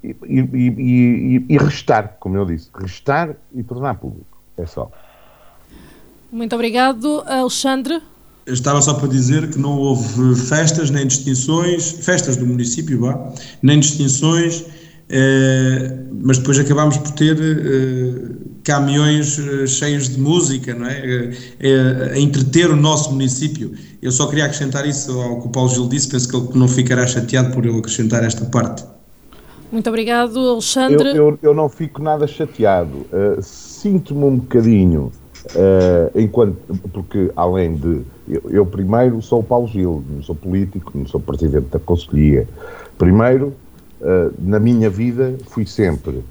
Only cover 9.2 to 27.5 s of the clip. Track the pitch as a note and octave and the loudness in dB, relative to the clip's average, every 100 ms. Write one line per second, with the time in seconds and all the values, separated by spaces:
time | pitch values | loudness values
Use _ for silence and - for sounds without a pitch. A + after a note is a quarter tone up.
9.2 | B2 D3+ D#3 C#3 C#3+ C#3+ C#3 B2+ A2 A2 | 4 2 0 -4 -2 0 0 0 -2 2
10.2 | B2+ B2 B2 D3+ D#3+ D#3 D3 C#3+ C3+ - | 2 2 2 2 2 0 0 0 0 -2
11.2 | C#3+ C3 C3+ D#3+ F3 F3 - - - F3+ | -2 -2 0 0 2 0 -4 -6 -2 0
12.2 | C#3 B2+ B2 B2 A#2 E3 D#3 B2+ B2 C3+ | 0 0 0 0 -2 -4 -2 -2 -2 -2
13.2 | - - - - C3+ D3 C#3 - C#3 - | -8 -14 -18 2 4 6 4 0 0 2
14.2 | D#3+ E3 E3+ - - - - - _ C3 | 2 2 0 -2 -10 -20 -20 -20 _ 2
15.2 | C3+ C3+ C3+ C3 C3 C3 - - - - | 4 4 4 2 2 0 -4 -8 -10 -4
16.2 | B2+ C3 - C3+ D3 D3 D3+ D3 - - | 0 2 2 2 2 2 2 0 -4 0
17.2 | D#3 D#3 D#3 D3+ C#3 C3+ C3 B2+ B2+ B2+ | 2 2 0 0 0 0 0 -2 -4 -4
18.2 | - - - - - C#3+ C#3 C#3+ D3+ D3+ | -10 -12 -14 -12 -4 0 2 2 2 2
19.2 | D3 D3 C#3+ C#3 C3+ B2+ D3 C#3+ C3 B2+ | 0 -4 -4 -4 -2 -2 -2 -2 -2 -2
20.2 | C#3 F3 D#3 C3 B2+ A#2 A#2+ C#3 C3 B2 | 0 2 0 -4 -6 -8 -8 -8 -4 -4
21.2 | A#2+ - - - C3+ C3+ C3 B2+ - C3+ | -4 -10 -16 -4 2 4 4 2 -2 0
22.2 | C#3+ D3 C3 E3 F3 D3+ D3+ D3+ - C3+ | 2 2 2 4 4 4 4 2 0 -2
23.2 | C3 - D3+ - G#2 - - - C3 B2+ | -2 -2 -4 -6 -10 -12 -18 -10 -4 -2
24.2 | C#3+ D3 D3 - C#3 C#3 C#3+ C#3 - B2+ | 0 0 -2 -2 -4 -4 -4 -4 -6 -6
25.2 | B2 A#2+ A#2+ B2+ B2+ B2 B2 C#3 C#3+ B2+ | -4 -6 -6 0 0 0 0 -2 -2 -2
26.2 | B2 B2+ B2 B2+ B2+ B2+ B2 B2+ A#2+ A#2+ | -2 -4 0 2 4 2 0 0 0 -2
27.2 | A2+ C3 B2+ | -2 0 0